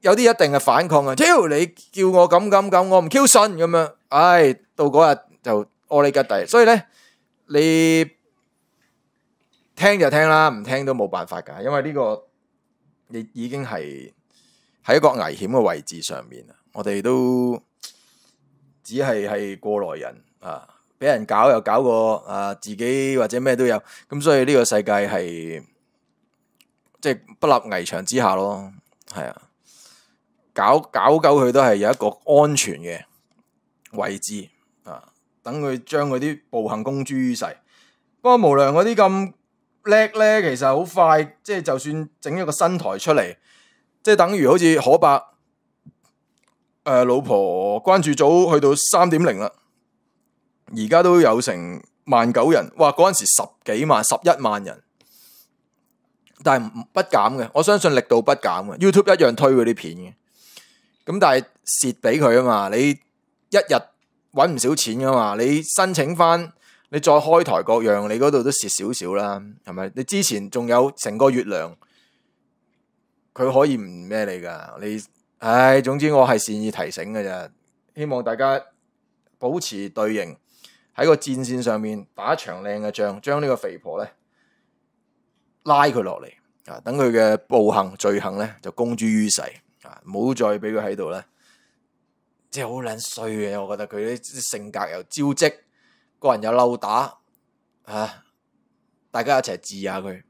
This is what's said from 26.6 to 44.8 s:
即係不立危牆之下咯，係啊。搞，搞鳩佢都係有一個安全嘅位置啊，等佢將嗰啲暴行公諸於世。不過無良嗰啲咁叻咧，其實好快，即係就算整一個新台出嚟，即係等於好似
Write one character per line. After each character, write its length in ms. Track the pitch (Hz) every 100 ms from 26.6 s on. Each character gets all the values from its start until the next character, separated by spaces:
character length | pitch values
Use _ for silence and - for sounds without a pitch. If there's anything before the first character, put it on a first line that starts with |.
| _ _ _ _
即 80 | 147
係 100 | 127 _ 110
不 80 | 160
立 60 | 127 113
危 140 | 95
牆 180 | 87 87 95
之 100 | 123
下 180 | 110
咯， 380 | 95 98 101 98 98 _ _ _
係 140 | 98 65
啊。 140 | - _ _ _ _ _ _ _ _ _ _ _ -
搞， 220 | 104 143
搞 320 | 151 - 107 156
鳩 0 | 139 147 127
佢 60 |
都 100 | 127
係 140 | 131 104
有 120 | 101
一 60 |
個 120 | 131 107
安 480 | - - 147 151 139
全 240 | - 76
嘅 240 | 85 85 - _ _ _ _ _ _ _ _
位 260 | - 202 202
置 300 | - 208 196 _ _ _
啊， 300 | - 69 _ _ _ _
等 220 | - 143
佢 180 | 147 127
將 260 | 117 151 143
嗰 80 | 131
啲 220 | 147 147 _
暴 160 | 117 107
行 140 | 107
公 220 | 110 139
諸 100 | 135
於 180 | 135 127
世。 120 | 120 - - _ _ _ _ _ _
不 160 | 247 247
過 120 | 180
無 80 | 139
良 180 | 139
嗰 100 | 151
啲 80 | 202 220
咁 360 | 196 196 196 _ _ _ _ _
叻 220 | 208 214 214
咧， 480 | 214 214 214 175 127
其 40 |
實 60 | 135
好 160 | 135
快， 540 | 170 190 165 156 147 _
即 80 | -
係 80 | 196
就 160 | 165 160
算 320 | 147 156 151 _
整 160 | 151 170
一 80 |
個 60 | 170
新 260 | 147 175 180
台 220 | 101 98
出 140 | 160
嚟， 240 | 151 92 87 _ _ _ _ _ _
即 80 | -
係 60 | 214
等 200 | 175 202
於 120 | 135
好 100 | 175
似 220 | 170 160